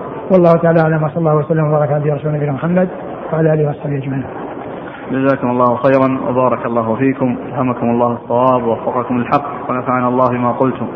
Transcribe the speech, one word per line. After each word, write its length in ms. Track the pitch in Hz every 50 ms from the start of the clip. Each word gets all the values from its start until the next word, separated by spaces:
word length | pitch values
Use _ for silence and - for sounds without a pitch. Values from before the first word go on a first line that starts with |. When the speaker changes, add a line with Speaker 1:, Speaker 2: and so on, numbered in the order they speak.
| - - - - - -
Speaker 1:
والله 200 | 190 180 175 165
تعالى 300 | 165 160 165 165 165 165
أعلم، 220 | 160 160 160 156 156
وصلى 140 | 139 -
الله 180 | 170 165 156 151
وسلم 320 | 151 143 - 165 156 156
وبارك 240 | 147 151 147 151 135
على 200 | 147 151 143 151
رسول 220 | 147 135 143 156 151
نبينا 180 | 147 143 143
محمد 380 | 135 127 160 170 180 180 185 180 - - - - - - - - 156
وعلى 200 | 160 160 156 156
آله 160 | 156 151 147
وصحبه 280 | 139 - - 143 143
أجمعين. 260 | 135 127 135 131 135 117 - - - - - - - - - - - - - - - - -
Speaker 2:
جزاكم 380 | 131 135 135 135 135 131 139 123
الله 260 | 123 123 123 123 120
خيرا 540 | 117 - 135 135 131 131 131 131 131 - -
وبارك 360 | 123 127 127 123 120 - -
الله 300 | 120 117 117 113 113 110
فيكم، 420 | 107 135 135 131 - 135 123 120 - -
ألهمكم 420 | - - 135 127 127 120 - 120 117
الله 280 | 117 120 120 120 117 117 -
الصواب 400 | - 117 120 127 131 127 123 117
ووفقكم 540 | 113 110 - - - 123 123 117 - 123
الحق 520 | 120 117 - - - - - - - - -
ونفعنا 380 | 127 127 123 127 123 127 123
الله 200 | 123 123 127 127 123
بما 220 | 123 123 123 120
قلتم، 360 | 117 - 131 127 120 - 113 - -